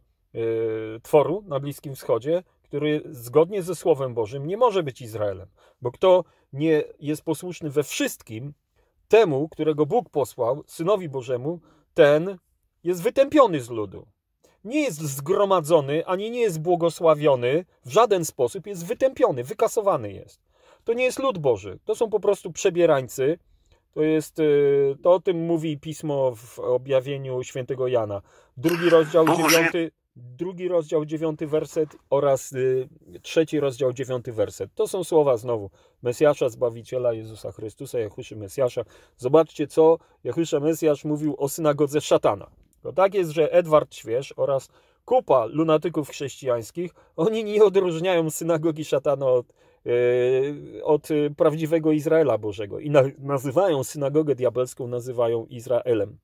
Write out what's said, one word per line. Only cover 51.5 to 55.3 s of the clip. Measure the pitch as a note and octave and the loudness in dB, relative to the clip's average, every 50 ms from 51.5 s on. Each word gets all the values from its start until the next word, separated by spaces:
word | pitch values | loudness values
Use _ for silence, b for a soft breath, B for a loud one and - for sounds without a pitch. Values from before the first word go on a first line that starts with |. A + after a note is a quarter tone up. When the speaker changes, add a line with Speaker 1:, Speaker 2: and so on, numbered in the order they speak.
| D3 D#3+ E3 D3 E3 E3 D#3 D#3 | 2 0 -2 0 0 0 2 2
Speaker 1:
Izraela | D#3 D3+ C#3+ D#3+ D#3+ D#3+ D#3+ C#3 A2+ G#2+ | 0 0 0 2 2 2 4 2 0 0
Bożego. | G#2+ G#2+ G2 G2+ G#2+ G2+ G2+ G2+ | -2 -6 -8 -8 -10 -10 -10 -10
I | - D3 | -4 2
na-, | C#3+ D3 C3 C#3 C#3 - | 4 4 4 4 0 -8
nazywają | C3+ C3+ C#3+ C3+ B2 C#3+ A#2+ D#3 G3 G3 D#3+ C3+ B2+ | -8 -4 -4 -4 -4 -2 0 2 2 2 2 0 -2
synagogę | - - D#3 C#3+ C3+ C#3 D3+ D#3+ D3+ C3+ | -4 -6 -6 -4 -2 0 0 2 0 0
diabelską, | A#2+ B2+ B2 A#2 B2 B2+ B2+ - - C3+ A#2+ | 0 0 -2 0 0 -2 -4 -4 -10 -10 -8
nazywają | B2 B2 A#2 B2+ B2 A#2 A#2+ A#2 | -8 -8 -8 -6 -4 -2 0 0